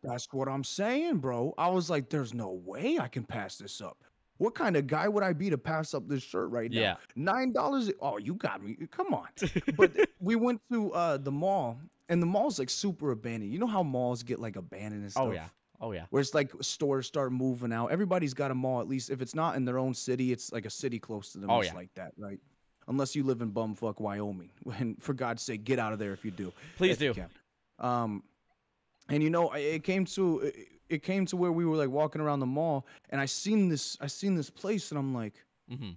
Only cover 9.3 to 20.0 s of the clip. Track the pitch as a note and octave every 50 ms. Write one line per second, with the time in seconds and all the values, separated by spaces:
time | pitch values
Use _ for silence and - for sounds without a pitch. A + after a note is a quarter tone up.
9.3 | - - - F3 - F#3+ - - B3 D3+ - E4+ - - G#4+ - _ _ F#3 F3+
10.3 | A3+ A#3 A3 B3 B3 G#3+ _ _ B3 A#3 G#3+ G3 - F3 F3 E3+ D3+ C#3 C#3 C#3+
11.3 | C#3+ C#3+ D#3+ F#3+ G3 G3 D3+ A#2+ - B2 D3+ - _ _ _ _ E3+ F3 F3 E3
12.3 | F#3 G3+ A#3 D4 G#3+ - C3+ B2+ - - - G3+ F3+ - D3+ D3 B2+ A2 G#2+ A#2+
13.3 | A#2 A2+ G#2+ G2+ A2+ E3+ A3+ B3 G#3+ G3 F3+ D3+ C3 B2 B2 B2 B2 A#2+ A#2+ A#2+
14.3 | B2+ - A#2 A2+ G2 G2+ F2+ E2+ - F#2+ G#2 G#2+ G#2 G#2 G#2 G2+ G2 C3 C3+ B2
15.3 | G#2 E2+ D#2+ F2 - _ _ _ _ - - A#2 G#2 F2 D#2+ F2+ - C3+ C#3 C3
16.3 | - D#3 C#3+ C3+ - - C3+ - - - D#3 C#3+ C#3 C3+ B2+ - - D#3 C#3 C3
17.3 | B2 B2+ B2+ C3 B2+ A#2+ B2 A#2+ A2+ A#2 A#2 - C#3+ F3 G#3 F#3 F#3 F#3 E3 C#3+
18.3 | B2+ B2+ D3 C3+ C3 B2+ B2+ C3 C3 B2 A2+ F2 C3+ C3 A#2+ - - B2+ B2+ B2
19.3 | - D#3 D#3+ E3+ - C3+ C3 B2 B2 B2+ C3 C3 B2 -